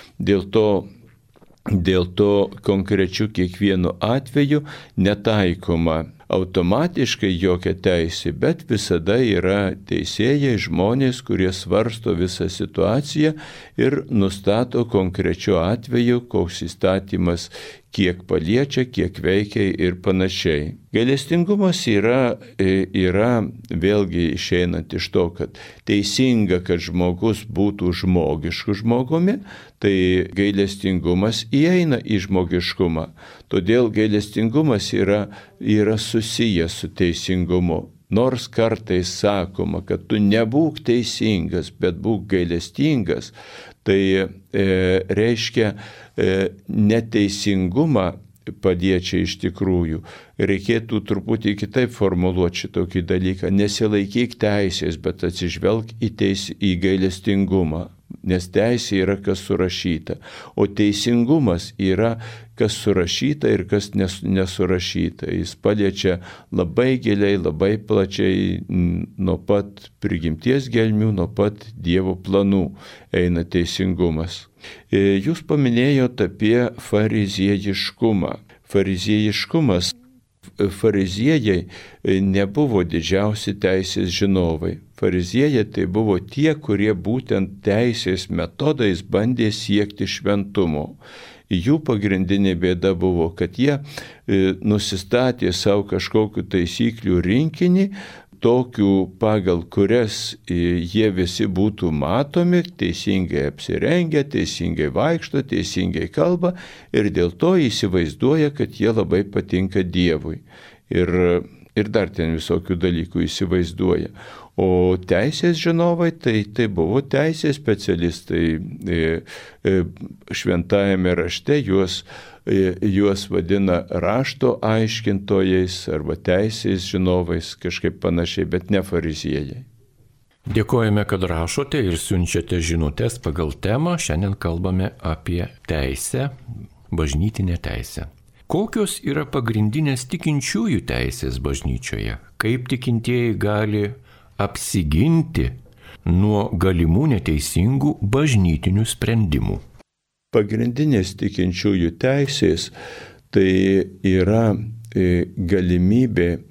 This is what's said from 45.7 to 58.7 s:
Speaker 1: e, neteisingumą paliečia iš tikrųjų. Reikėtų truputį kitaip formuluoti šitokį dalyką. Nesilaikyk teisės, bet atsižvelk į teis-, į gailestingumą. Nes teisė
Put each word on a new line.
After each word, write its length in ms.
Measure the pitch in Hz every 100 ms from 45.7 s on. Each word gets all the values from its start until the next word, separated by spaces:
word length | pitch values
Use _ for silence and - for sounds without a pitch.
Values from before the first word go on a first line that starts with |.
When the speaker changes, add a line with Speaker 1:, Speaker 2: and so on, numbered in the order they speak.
| 95 - - - -
Speaker 1:
e, 320 | 98 95 95 -
neteisingumą 1400 | - - 104 113 113 110 101 101 104 95 92 104 160 120 90 87 - _ -
paliečia 720 | - 95 87 92 92 92 90
iš 160 | 90 -
tikrųjų. 640 | 95 92 95 90 82 78 - - - -
Reikėtų 640 | 98 98 98 113 117 110
truputį 500 | 101 101 110 113 110 101
kitaip 360 | 104 131 123
formuluoti 720 | - 98 90 92 90 87 90
šitokį 400 | - 92 90 92
dalyką. 480 | 87 92 92 95 87
Nesilaikyk 840 | 98 101 - 107 104 98 113 120 -
teisės, 560 | 107 101 95 87 78 80
bet 280 | 90 92
atsižvelk 680 | 87 90 90 - 92 113 113 -
į 140 | 113
teis-, 420 | - 101 98 - -
į 180 | 98 90
gailestingumą. 1080 | 92 95 92 92 - 98 95 95 82 78 - - _ -
Nes 300 | - 90 90
teisė 540 | 95 113